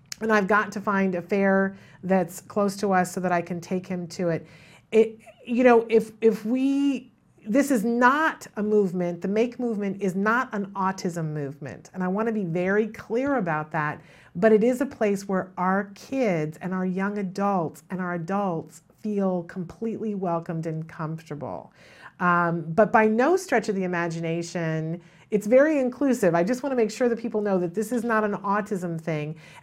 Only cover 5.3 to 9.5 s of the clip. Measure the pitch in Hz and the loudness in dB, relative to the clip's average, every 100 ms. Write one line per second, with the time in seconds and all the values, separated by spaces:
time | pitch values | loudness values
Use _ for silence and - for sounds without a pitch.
5.3 | - - 240 247 233 226 220 - - 226 | -18 -4 4 6 6 6 2 2 2 2
6.3 | 196 214 254 269 277 277 262 - _ _ | 2 0 0 2 2 2 0 -6 _ _
7.3 | _ 214 247 277 247 233 233 247 285 320 | _ 0 2 4 2 2 4 4 4 2
8.3 | - - - 208 214 196 180 175 170 190 | -2 -8 -6 0 2 2 0 -2 -2 -2
9.3 | 208 240 | 0 0